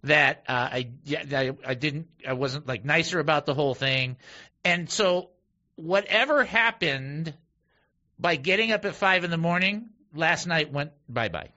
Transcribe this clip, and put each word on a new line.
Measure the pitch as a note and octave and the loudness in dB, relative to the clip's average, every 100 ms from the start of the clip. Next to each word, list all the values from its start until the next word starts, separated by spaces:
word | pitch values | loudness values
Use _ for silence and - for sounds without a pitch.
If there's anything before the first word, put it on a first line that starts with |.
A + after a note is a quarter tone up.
that, | C#3 D3+ C#3 D3+ - | 4 4 6 2 -4
uh, | B2+ B2+ | -2 -2
I, | B2 B2 B2 | -4 -8 -12
yeah, | - D3+ C#3 | -6 -6 -2
I, | C3+ C3 - | -2 -2 -4
I | C3 | -6
didn't, | B2+ D3+ C#3+ E3 _ B2+ | -2 -2 -4 -12 _ -6
I | |
wasn't, | B2+ C3+ C3+ B2+ | -2 -2 -4 -6
like, | B2 B2 | -6 0
nicer | D#3+ E3 F3+ | 0 2 -2
about | D3+ D3+ | 2 0
the | D3 | 0
whole | C#3 C#3+ | 0 0
thing." | B2+ C3+ C3 B2+ B2 - - - _ | 0 0 0 -2 -6 -16 -20 -20 _
And | F3+ F3 E3 | 0 0 -2
so | - G3 F3+ F#3 _ _ _ _ - | 0 2 2 -2 _ _ _ _ -14
whatever | D#3+ F#3+ G3+ G#3 C4+ D4 | 0 0 2 2 4 2
happened | G#3+ G#3 A#3 A3+ E3+ C3+ C3+ D3 D#3+ C#3+ _ _ _ _ _ _ _ _ | 2 2 0 0 -2 -2 -6 -8 -8 -10 _ _ _ _ _ _ _ _
by | F3 D#3+ | -2 0
getting | C#3+ G3 A3+ | 0 0 2
up | G#3+ G3+ | 0 -2
at | |
five | - G3 F#3 | 0 2 2
in | F3 | 2
the | E3 | 0
morning, | E3 F3 F#3+ G#3 A#3 _ _ | 0 2 0 -2 -8 _ _
last | D#3 D#3+ E3 F3 | -2 0 2 0
night | E3 D3+ | -2 0
went | C#3 D3 _ - | -4 -6 _ -8
bye-bye. | A#2+ A2 E2 - | -2 -2 -4 -10